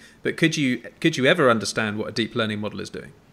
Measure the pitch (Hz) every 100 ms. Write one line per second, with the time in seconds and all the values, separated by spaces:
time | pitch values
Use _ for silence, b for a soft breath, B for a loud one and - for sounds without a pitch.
0 | B B 135 - 165 160 135 123 - -
1 | 170 160 131 180 131 113 101 - 107 107
2 | 101 117 110 123 110 104 104 98 95 -
3 | - - _